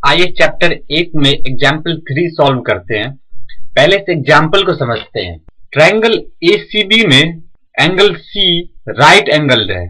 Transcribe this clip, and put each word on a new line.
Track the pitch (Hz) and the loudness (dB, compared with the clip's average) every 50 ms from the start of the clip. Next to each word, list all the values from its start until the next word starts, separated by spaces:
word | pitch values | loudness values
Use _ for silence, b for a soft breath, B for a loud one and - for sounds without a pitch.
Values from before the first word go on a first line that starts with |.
| - | 2
आइए | 143 147 165 180 175 - | 2 2 2 2 2 2
चैप्टर | - 165 151 151 - 180 165 151 - - - 139 | 2 2 2 2 2 0 0 0 -2 -6 -6 -4
एक | 165 175 170 - | -4 -4 0 0
में | 151 143 139 | 2 2 2
एग्जांपल | 139 139 - 135 131 127 139 139 151 156 156 170 160 151 | 4 4 2 2 4 2 2 2 0 -2 -4 -6 -8 -8
थ्री | - - 135 147 175 170 | -6 -6 -4 -2 -2 -4
सॉल्व | 160 - 143 139 135 127 120 | -2 0 0 0 0 -2 -2
करते | - 107 95 90 - 113 | -4 -4 -4 -4 -6 -6
हैं। | 104 107 131 139 - - - - - - b b b b - - | -6 -6 -8 -10 -16 -16 -8 -4 -4 -4 b b b b 0 2
पहले | 131 135 165 190 | 2 2 2 2
इस | 196 196 - | 0 -2 -4
एग्जांपल | 175 156 131 139 151 147 160 160 190 196 196 | -4 -4 0 2 2 2 4 2 0 0 0
को | 185 165 | 0 -2
समझते | - 147 120 117 107 - - - 113 | -2 -2 -4 -4 -6 -8 -10 -8 -8
हैं। | 95 90 85 80 _ - _ - - - - | -8 -8 -10 -14 _ -20 _ -20 -20 -8 0
ट्रायंगल | 139 156 175 202 220 220 233 220 175 - - - - 165 | 2 4 4 4 2 2 0 0 0 -4 -8 -12 -2 0
एसीबी | 170 208 208 - - - 208 208 190 214 226 226 | 2 2 2 -2 -6 -4 -4 -2 0 2 2 2
में | 185 135 131 156 165 170 160 - - - _ _ _ _ | 4 4 2 2 0 -2 -8 -16 -20 -20 _ _ _ _
एंगल | - 135 160 185 180 196 208 175 | -2 -2 0 2 2 2 2 2
सी | 160 - - - 202 196 185 170 170 170 - _ - - - | -2 -12 -10 -4 -2 0 0 0 -2 -4 -8 _ -16 -12 -10
राइट | 104 104 135 156 180 202 - - | -2 2 4 4 4 4 2 2
एंगल्ड | 151 151 151 139 127 117 107 92 | 0 0 2 0 0 0 0 -4
है | 95 92 87 87 | -6 -8 -8 -10